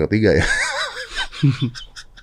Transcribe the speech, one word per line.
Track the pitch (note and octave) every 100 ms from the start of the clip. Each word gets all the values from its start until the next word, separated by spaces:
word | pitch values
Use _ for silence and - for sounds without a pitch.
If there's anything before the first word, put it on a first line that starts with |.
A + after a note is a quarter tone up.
ketiga, | D#2 G#2+ G#2+
ya. | D2+ -
<laughs> | - - - C#5+ B4 B4 - - - C#3 - B2 - - - - -